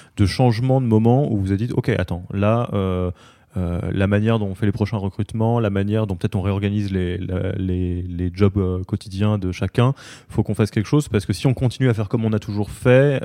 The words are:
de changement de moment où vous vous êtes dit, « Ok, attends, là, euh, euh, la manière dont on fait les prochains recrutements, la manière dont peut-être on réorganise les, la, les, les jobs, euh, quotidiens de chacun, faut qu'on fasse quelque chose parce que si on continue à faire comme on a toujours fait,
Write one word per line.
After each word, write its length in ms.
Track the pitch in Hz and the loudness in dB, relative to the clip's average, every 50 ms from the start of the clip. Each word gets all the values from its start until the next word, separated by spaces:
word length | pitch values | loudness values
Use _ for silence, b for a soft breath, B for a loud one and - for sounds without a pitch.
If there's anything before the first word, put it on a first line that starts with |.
| B B _ | B B _
de 80 | - 104 | 2 2
changement 560 | 90 - - 131 123 110 110 123 131 131 135 | 2 4 4 4 4 2 2 2 2 2 2
de 40 | 131 | 2
moment 460 | 117 110 110 110 117 120 135 147 - | 4 4 4 6 6 4 4 2 2
où 60 | 113 | 0
vous 60 | 101 95 | 0 0
vous 80 | 95 101 | 0 0
êtes 60 | 98 | 0
dit, « 100 | 117 123 - | -2 -2 -2
Ok, 140 | - 127 | -2 0
attends, 380 | - 110 95 92 - 87 85 90 - - | 0 0 0 0 -2 -4 -8 -8 -6 -2
là, 360 | 98 101 107 113 117 120 - - | 0 2 2 2 2 0 -2 -2
euh, 380 | 101 95 95 90 90 90 90 87 b b b b b b _ - | -2 0 0 0 0 -2 -2 -4 b b b b b b _ -6
euh, 240 | 95 90 85 87 90 - 92 - | -4 -2 -2 -2 -4 -4 -2 -2
la 140 | 95 98 | 0 0
manière 320 | 95 101 104 107 113 113 113 | 2 2 2 2 2 0 0
dont 80 | 104 | -2
on 80 | 98 92 | -4 -4
fait 100 | - 107 | -2 -2
les 80 | 101 101 | 0 0
prochains 240 | - 107 98 - | 0 -2 -2 -2
recrutements, 640 | 104 95 98 - - 107 - - 113 110 113 120 120 | -4 -4 -4 -4 -6 -6 -6 -2 -2 0 0 2 2
la 80 | 113 104 | 0 0
manière 360 | 98 98 98 104 107 110 110 | 0 0 0 0 0 0 -2
dont 120 | 98 95 | -2 -2
peut-être 180 | 85 - 104 - | -4 -4 -4 -2
on 60 | 101 | -2
réorganise 500 | 90 101 98 101 104 101 101 104 101 98 | -2 -2 0 0 0 -2 0 -2 -2 -2
les, 260 | 95 92 90 90 90 | -2 -2 -2 -2 -4
la, 360 | 90 92 95 92 92 95 95 - | -4 -6 -4 -4 -4 -2 -4 -4
les, 480 | - 95 92 90 90 90 90 87 87 | -4 -2 -2 -2 -2 -2 -2 -2 -4
les 280 | 90 90 87 85 90 90 85 | -6 -6 -6 -4 -4 -4 0
jobs, 240 | 95 101 98 92 | 2 2 4 4
euh, 260 | 101 95 92 92 92 92 | 2 0 0 -2 -4 -4
quotidiens 540 | - 104 98 - 90 92 95 104 107 107 | -4 -6 -6 -6 -6 -4 -2 0 0 0
de 160 | 101 92 92 90 | 0 -2 -4 -4
chacun, 400 | - 98 95 - - 120 131 139 B B B B B B | -4 -4 -2 2 2 4 4 2 B B B B B B
faut 160 | - - - 101 | -4 -2 -2 -2
qu'on 100 | - 104 | 0 0
fasse 160 | - 110 - | 0 0 0
quelque 180 | - 113 101 | 0 -2 0
chose 200 | - 143 151 147 | 2 2 0 2
parce 180 | - - 104 - | 0 -2 -2 0
que 60 | - | -2
si 160 | 104 - - | -2 0 0
on 60 | 139 120 | 0 0
continue 340 | - 131 120 - - 131 | 0 0 -2 0 2 2
à 60 | 127 113 | 2 2
faire 160 | 107 107 95 | 0 -2 -2
comme 160 | - 113 113 | -2 -2 0
on 80 | 110 110 | 0 -2
a 60 | 104 | -2
toujours 320 | - - 101 104 104 - | -2 -4 -4 -4 -4 -6
fait, 520 | - - - 123 123 131 139 147 135 127 | -6 0 4 6 6 6 6 4 2 0